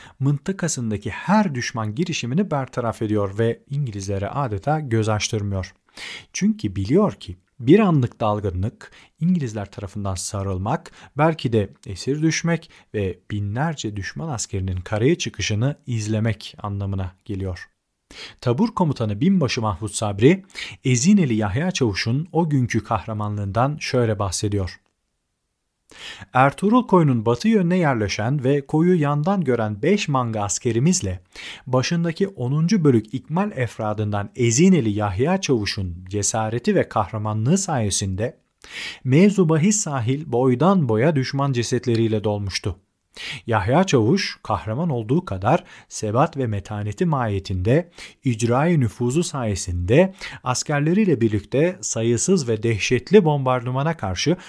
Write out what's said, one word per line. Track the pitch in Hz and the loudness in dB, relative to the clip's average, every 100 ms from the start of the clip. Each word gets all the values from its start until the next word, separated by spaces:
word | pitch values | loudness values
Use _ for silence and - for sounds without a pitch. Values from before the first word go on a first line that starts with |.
| - - | -20 -4
mıntıkasındaki | 135 143 - 196 165 - 113 104 107 | -2 0 -4 -4 -4 -4 -4 -4 -6
her | - - 214 196 | -6 2 2 2
düşman | 127 - 117 107 | -2 -6 -6 -4
girişimini | 110 170 151 117 143 196 | -4 -4 -4 -2 -2 -2
bertaraf | 143 131 - 117 - | -4 -4 -4 -4 -2
ediyor | 110 107 98 101 | -2 0 0 0
ve | 113 - - | -2 -2 -6
İngilizlere | 139 131 101 98 98 101 | -6 -4 -6 -6 -4 -4
adeta | 139 139 98 143 156 | -4 -4 -4 -2 -2
göz | 143 113 110 | 0 0 0
açtırmıyor. | 107 - 110 101 98 90 - _ - - - - | 0 -2 -4 -2 -4 -6 -12 _ -18 -16 -16 -14
Çünkü | - 202 214 104 92 | -2 0 0 -4 -4
biliyor | 95 165 196 | 0 2 2
ki | - - 90 _ - | -2 -12 -16 _ -2
bir | 120 202 | 6 6
anlık | 202 156 120 - | 6 4 2 0
dalgınlık, | 110 104 101 87 101 - - - - _ | 0 0 -2 -2 -4 -6 -16 -20 -20 _
İngilizler | 165 180 127 107 98 | 0 2 0 -4 -8
tarafından | - 101 107 98 | -10 -10 -6 -4
sarılmak, | 92 - 101 98 92 101 165 - - - - | -4 -6 -4 -4 -2 -2 -4 -6 -20 -10 0
belki | 160 160 127 | 0 0 0
de | 110 98 - - | 0 0 -6 -14
esir | 92 - 147 | -8 -4 0
düşmek | 160 - 165 165 - - _ | 0 0 0 -2 -4 -20 _
ve | 107 95 87 - | -4 -4 -4 -8
binlerce | 104 101 113 160 147 113 104 | -6 -4 -2 -4 -4 -6 -6
düşman | 95 139 160 | -8 -8 -8
askerinin | 117 - 98 92 92 | -6 -6 -4 -4 -4
karaya | - 107 123 175 | -4 0 2 2
çıkışını | - - 95 107 131 - - | -2 -6 -4 0 -2 -4 -6
izlemek | 117 104 107 113 107 - - | -4 -2 0 0 -2 -8 -12
anlamına | 104 98 98 98 92 - | -8 -6 -4 -4 -6 -10
geliyor. | - 95 95 90 - _ _ _ - - - - | -10 -6 -6 -8 -12 _ _ _ -20 -20 -20 -6
Tabur | 123 123 233 | -2 0 0
komutanı | - 170 123 110 101 | 0 0 0 -2 0
Binbaşı | 165 190 135 - | 2 4 2 0
Mahmut | 110 95 107 | -2 -2 -6
Sabri, | - 107 98 127 190 - - - - | -4 -4 4 6 4 0 -14 -14 -6
Ezineli | 135 123 160 208 147 | 0 2 6 6 4
Yahya | 107 104 107 180 | 2 0 0 -2
Çavuş'un | 175 120 95 110 131 165 | 0 0 0 -2 -2 -2
o | 160 165 | -2 0
günkü | 143 120 113 | 2 0 -2
kahramanlığından | - 110 - 107 104 104 101 101 135 147 | -2 -4 -4 -6 -4 -4 -2 0 0 -2
şöyle | - 127 117 104 | -2 0 2 0
bahsediyor. | 101 - 107 101 90 - _ _ _ _ _ _ _ _ _ _ _ - - - - | -2 -2 -2 -2 -2 -8 _ _ _ _ _ _ _ _ _ _ _ -20 -18 -18 -4
"Ertuğrul | 127 139 - 196 247 240 | 2 2 2 2 2 4
Koyu'nun | 185 151 123 110 | 4 6 4 2
batı | 120 220 | 0 2
yönüne | 220 170 185 | 2 2 2
yerleşen | 156 120 101 - 110 147 | 2 2 0 -2 -2 0
ve | 123 143 139 | 2 0 0
koyu | 156 175 180 | 2 4 4
yandan | 143 147 156 202 | 2 0 0 0
gören | 135 117 107 101 | 0 0 -2 -2
beş | 143 202 175 | 0 0 0
manga | 135 117 110 | 0 0 -2
askerimizle | 101 - 120 113 151 180 95 90 - - - - - | -4 -4 -2 2 2 2 -2 -6 -12 -18 -16 -16 -2
başındaki | 127 123 170 170 165 196 | -2 0 0 -2 -2 -4
onuncu | - 123 151 170 220 | -2 -2 0 2 4
bölük | 147 117 - | 4 4 2
ikmal | 120 - 165 208 | -8 -6 -4 -4
efradından | 135 117 - 107 107 104 104 98 - | -4 -6 -4 -4 -2 -2 -4 -6 -2
Ezineli | 117 117 185 175 110 | 0 4 6 6 2
Yahya | 101 104 92 143 190 | 0 -2 0 0 0
Çavuş'un | 190 123 101 - 90 85 92 | 0 0 0 -4 -6 -8 -6
cesareti | 101 98 110 110 120 - | -4 -2 -2 -2 -2 0
ve | 185 117 | 2 0
kahramanlığı | 113 101 110 107 107 113 190 | -2 -2 -4 -4 0 2 2
sayesinde | 190 139 104 - 98 95 123 - _ _ - - - - | 0 -2 0 -2 -2 -2 -4 -6 _ _ -18 -14 -14 -8
mevzu | 127 139 202 196 165 | 2 6 6 6 4
bahis | 160 185 208 | 4 2 2
sahil | 165 139 110 139 156 | -2 -2 -2 -2 -2
boydan | 120 131 123 170 196 131 | 2 2 4 4 4 2
boya | 107 143 143 | 2 2 2
düşman | 127 139 139 | -2 -2 0
cesetleriyle | 120 110 120 120 113 113 110 | 0 -2 -2 0 0 2 0
dolmuştu. | 107 104 98 - 104 92 _ _ _ - - 139 - | -2 -2 -4 -4 -6 -8 _ _ _ -16 -14 -10 -2
Yahya | 110 95 147 | -2 2 2
Çavuş, | 190 135 107 190 - - | 4 4 4 2 -2 -8
kahraman | - 101 107 113 175 | -6 -4 -4 -4 -2
olduğu | 120 107 156 | -4 0 -2
kadar | 185 95 101 170 - - - | -2 -2 0 0 -2 -20 -18
sebat | - 107 110 165 139 | -8 -2 0 0 0
ve | 123 | -4
metaneti | 101 - 104 104 104 180 | -4 -6 -6 -6 -2 0
mahiyetinde, | 139 117 98 - 92 95 147 175 - - - | 0 0 -2 -2 -2 2 2 0 -10 -20 -6
icra-i | 135 110 117 123 165 165 | -2 0 2 2 4 4
nüfuzu | 117 - 123 147 | 2 0 -2 0
sayesinde | 170 143 113 95 - 87 87 135 190 - - 139 | -2 -4 -2 -2 -4 -4 4 4 4 0 -14 -8
askerleriyle | 127 123 - 147 151 185 202 123 | -4 -4 -2 -2 2 2 4 4
birlikte | 113 104 - 127 170 185 | 2 0 -2 0 0 -2
sayısız | - 113 113 117 - 190 120 | -6 -2 0 2 2 2 0
ve | 107 | 0
dehşetli | 117 107 - 123 - 208 | 0 0 0 -2 4 6
bombardımana | 156 147 127 127 120 127 151 165 | 6 2 0 0 -2 -2 -2 -2
karşı | 98 92 143 180 | -4 -2 0 -2